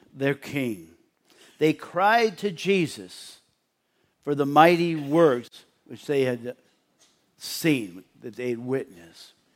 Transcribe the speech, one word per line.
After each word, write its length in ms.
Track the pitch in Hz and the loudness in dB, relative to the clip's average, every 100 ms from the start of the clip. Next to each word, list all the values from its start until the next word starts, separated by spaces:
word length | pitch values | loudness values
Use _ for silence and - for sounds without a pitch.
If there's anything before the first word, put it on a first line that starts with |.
| _ | _
their 220 | 135 139 143 | -4 -4 -4
king. 540 | - 139 123 98 80 _ _ _ _ _ - - | -6 -6 -6 -8 -14 _ _ _ _ _ -16 -2
They 120 | 156 | 0
cried 680 | 151 - 175 202 233 226 165 | 0 -6 0 2 4 2 -2
to 120 | 202 | -8
Jesus 880 | 156 175 196 147 110 92 - - - _ _ _ _ _ _ _ _ - | -4 0 0 0 -6 -18 -18 -20 -20 _ _ _ _ _ _ _ _ -4
for 100 | 143 | -2
the 100 | 139 | 4
mighty 520 | 147 165 170 170 160 | 6 6 6 0 -2
works 520 | 139 160 160 123 117 - - _ - | 0 4 4 4 -4 -20 -20 _ -20
which 180 | 117 - | -12 -4
they 160 | 143 | 0
had 340 | 127 123 123 123 _ _ _ _ _ _ _ _ | 0 -2 -8 -14 _ _ _ _ _ _ _ _
seen, 640 | - - 165 135 101 87 - _ | -12 -4 0 0 -4 -14 -20 _
that 160 | 123 110 | -16 -8
they 140 | 123 | -6
had 80 | 117 | -6
witnessed. 760 | 127 131 110 87 82 - - _ _ | -4 -6 -6 -16 -20 -20 -20 _ _